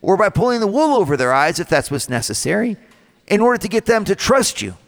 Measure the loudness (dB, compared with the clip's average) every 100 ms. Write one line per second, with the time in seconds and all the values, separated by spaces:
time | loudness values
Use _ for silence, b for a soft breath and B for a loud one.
0 | 2 2 2 2 0 0 0 2 2 2
1 | 2 2 2 2 2 -2 0 0 0 -6
2 | -4 -4 -4 -4 -2 -2 -2 -4 b b
3 | b b _ 2 2 0 -2 -4 0 -2
4 | 0 -4 0 0 0 -4 -10 -12